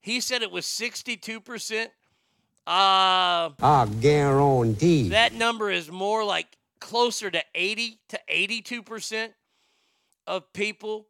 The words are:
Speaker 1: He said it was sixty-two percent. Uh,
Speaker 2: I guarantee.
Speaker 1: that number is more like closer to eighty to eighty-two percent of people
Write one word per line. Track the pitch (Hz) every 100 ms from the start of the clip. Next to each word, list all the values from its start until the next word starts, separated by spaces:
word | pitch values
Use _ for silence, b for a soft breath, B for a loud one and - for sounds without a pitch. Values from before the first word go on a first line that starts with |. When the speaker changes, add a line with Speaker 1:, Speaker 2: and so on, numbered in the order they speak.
Speaker 1:
He | - 247
said | 220 247
it | 220
was | 180 160
sixty-two | - 233 - - 220 - 226
percent. | - 233 - 220 226 _ _ _ _ _ _ _ -
Uh, | 175 196 190 190 185 180 175 165 143
Speaker 2:
I | 127 147 113 107
guarantee. | 135 147 143 135 143 131 117 104 165 160 104
Speaker 1:
that | 202 233
number | 226 226 233 208
is | 180 151
more | 180 196 220
like | 214 170 165 _ _ _
closer | - 226 240 220 208
to | 170 -
eighty | 156 185 220 226 226 _
to | - -
eighty-two | 160 196 226 202 240
percent | 208 226 - 220 220 208 _ _ _ _ _ _ _ _ -
of | 185 -
people | - 208 208 214 214 214